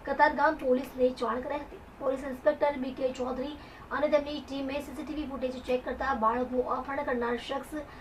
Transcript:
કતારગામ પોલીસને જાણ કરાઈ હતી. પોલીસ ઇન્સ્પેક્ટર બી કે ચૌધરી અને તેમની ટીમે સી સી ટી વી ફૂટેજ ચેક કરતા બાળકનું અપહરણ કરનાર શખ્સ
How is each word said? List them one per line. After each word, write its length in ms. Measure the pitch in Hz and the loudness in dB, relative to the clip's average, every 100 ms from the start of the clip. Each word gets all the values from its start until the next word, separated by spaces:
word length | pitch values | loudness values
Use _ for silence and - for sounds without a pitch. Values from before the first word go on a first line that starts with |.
કતારગામ 500 | 277 277 302 285 294 | -2 4 6 6 4
પોલીસને 540 | 311 262 254 277 254 254 | 4 4 4 2 2 2
જાણ 320 | 254 226 247 | 4 -2 -2
કરાઈ 180 | 285 294 | -2 -6
હતી. 180 | 294 392 - - | -6 -14 -16 -4
પોલીસ 200 | 262 262 277 | -2 -2 -2
ઇન્સ્પેક્ટર 520 | 254 302 294 294 285 | 0 2 4 2 2
બી 100 | 262 | -2
કે 180 | 254 262 | -2 -2
ચૌધરી 480 | 262 247 254 285 294 - - - | 0 -2 -2 -4 -8 -14 -16 -6
અને 180 | 254 302 | 0 4
તેમની 360 | 294 285 294 - | 4 2 -6 -6
ટીમે 240 | 277 269 | -6 -4
સી 240 | 285 285 262 | -4 -6 -8
સી 60 | |
ટી 120 | 302 | -6
વી 140 | 302 262 | -6 -6
ફૂટેજ 220 | 262 254 | -4 -4
ચેક 320 | 254 - 254 | -4 -2 -2
કરતા 300 | 269 - 262 | -2 -2 0
બાળકનું 500 | 254 220 247 247 254 | 2 4 4 0 0
અપહરણ 380 | 247 254 262 277 | 0 0 -2 -2
કરનાર 340 | 294 247 240 240 | 0 0 0 -2
શખ્સ 440 | - 277 - 302 285 - | -2 -6 -4 -8 -10 -14